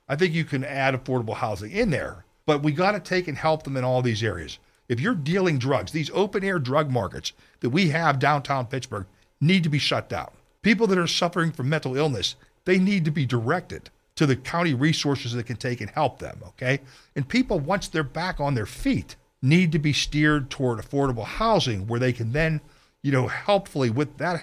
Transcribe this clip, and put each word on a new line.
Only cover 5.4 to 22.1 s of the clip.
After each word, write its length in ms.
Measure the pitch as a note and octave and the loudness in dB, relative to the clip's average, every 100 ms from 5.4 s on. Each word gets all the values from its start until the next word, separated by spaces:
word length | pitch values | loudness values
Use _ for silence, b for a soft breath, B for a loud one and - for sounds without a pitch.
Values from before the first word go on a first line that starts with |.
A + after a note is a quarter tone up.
| F#3 C#3+ | 2 2
drugs, 320 | A#2 C3 F#2+ | 2 0 0
these 180 | D#3 C#3+ | -4 -2
open 280 | E3+ G3+ G#3 F#3+ | 0 0 0 -2
air 120 | F3+ | -2
drug 320 | B2+ C#3+ D3+ | 0 2 2
markets 440 | B2 F#2 - - b b _ | 0 -2 -6 -10 b b _
that 100 | B2+ | 0
we 200 | C#3+ F#3 | 2 2
have 280 | D#3 E3 C#3 | 2 2 4
downtown 480 | C#3 D3 C3 C#3 A#2+ | 2 2 0 -2 -2
Pittsburgh 380 | C3+ - G2+ F#2+ b b - | -6 -6 -8 -10 b b 0
need 220 | C#3+ F#3+ | 4 4
to 60 | E3 | 4
be 80 | D3 | 0
shut 300 | - B2+ - | 0 -2 -2
down. 220 | - - - _ _ | -6 -8 -14 _ _
People 260 | G3 G#3+ A3+ | 2 4 4
that 100 | F#3 | 2
are 80 | E3+ | 2
suffering 460 | - F3 F3+ E3 | 0 0 0 -2
from 160 | - B2+ | -2 -2
mental 280 | D#3 C3+ C3 | -2 -2 0
illness, 380 | D#3 A2+ - - b _ - | 0 0 -4 -6 b _ 0
they 140 | F#3+ | 4
need 240 | F#3 G3+ D#3+ | 4 2 2
to 60 | |
be 140 | D#3 C3 | 0 0
directed 640 | B2 A2+ F3 F3 E2 - _ _ - | 0 0 -2 -4 -14 -16 _ _ 0
to 100 | D3+ | 2
the 100 | C3 | 2
county 380 | - E3+ F3 | -2 -2 0
resources 600 | B2 D3+ D#3+ D3 C3+ A#2+ | 2 2 2 0 -2 -4
that 120 | A#2+ A2+ | -6 -6
can 120 | A#2 | -6
take 240 | C3 A#2+ | -6 -6
and 80 | G#2+ | -6
help 280 | - C#3+ - | -2 -2 -2
them, 200 | - - - | -12 -14 -18
okay? 320 | - B2+ C#3 B B B - | -6 -2 -2 B B B -6
And 120 | C3 | 0
people, 320 | A#3+ B3+ F#3+ | 0 2 0
once 280 | C#3 G3 - | 0 -2 -2
they're 160 | D3 | -4
back 360 | C#3 D#3+ F3+ - | -4 -4 -6 -2
on 140 | C#3+ B2+ | -2 -2
their 100 | C3 | -2
feet, 500 | - C#4 G#3 - - _ _ | -4 -2 -2 -4 -14 _ _
need 300 | C3 E3+ F3+ | 4 6 6
to 60 | D#3+ | 2
be 140 | D3+ | 2
steered 560 | C3 - D3 D3+ D3+ C3 | 0 0 2 2 2 -2
toward 300 | - B2+ A2+ | -2 -2 -2
affordable 460 | - C#3 C#3 A#2+ G2+ | -2 0 0 -2 -6
housing 600 | - A3+ G#3 B2+ G#2 F#2+ | -2 2 2 2 -2 -2
where 120 | A#2 | 0
they 140 | B2+ | 0